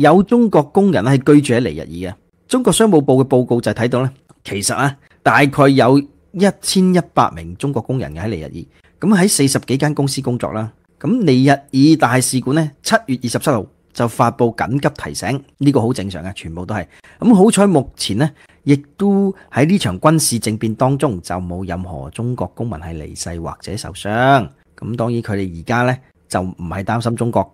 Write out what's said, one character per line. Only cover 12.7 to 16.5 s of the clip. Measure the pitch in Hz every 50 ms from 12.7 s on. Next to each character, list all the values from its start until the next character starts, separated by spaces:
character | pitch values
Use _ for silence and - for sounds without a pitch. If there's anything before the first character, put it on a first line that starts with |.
| - _
七 | - - 220 220 -
月 | 135 127 -
二 | - 113
十 | - 120
七 | - 156
號 | 127 104 90 - _ _ _ _ _ -
就 | -
發 | - - - 123 117
布 | 120 - 123 117 -
緊 | - - 92 127 143
急 | 143 147 143 -
提 | - 78
醒， | 73 - - 107 139 139 - _ _ _
呢 | 139 143
個 | 139 117
好 | 113 123
正 | 123 - 92 98
常 | 85 78 85
嘅， | 95
全 | 95 - - 82